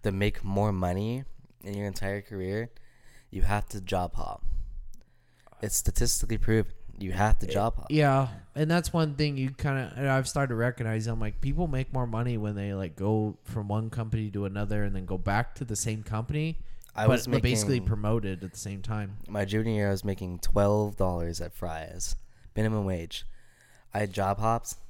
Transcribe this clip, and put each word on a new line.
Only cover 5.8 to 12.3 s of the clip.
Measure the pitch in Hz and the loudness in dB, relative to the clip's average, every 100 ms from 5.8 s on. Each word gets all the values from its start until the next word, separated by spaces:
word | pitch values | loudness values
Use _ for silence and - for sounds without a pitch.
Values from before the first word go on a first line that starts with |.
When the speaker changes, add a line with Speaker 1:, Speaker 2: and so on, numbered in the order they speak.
| - - 123 - - - | 2 4 4 4 0 2
Speaker 1:
proven. | - 110 104 - - - | 6 6 4 -4 -10 -8
You | 98 | -6
have | 92 107 110 | 2 6 6
to | 101 | 6
Speaker 2:
It | |
Speaker 1:
job | 82 110 - | 2 0 0
hop. | - | 0
Speaker 2:
Yeah, | 151 147 135 131 110 - - | 4 6 4 2 -4 -12 -2
and | 156 | 2
that's | 170 160 | 2 2
one | 170 156 143 | 0 0 0
thing | 151 139 | -2 0
you | 131 | -4
kinda, | 135 139 135 120 - | -2 -2 -2 -4 -4
and | 139 | 2
I've | 131 127 | 2 2
started | - 139 | 0 0
to | 113 | 2
recognize. | 120 120 113 110 110 | 0 0 -2 -2 -2
I'm | 113 | 0
like, | 107 - | -2 0
people | 135 139 175 | 0 0 0
make | 131 131 | 0 -2
more | 131 123 | -2 -2
money | 110 120 | 0 0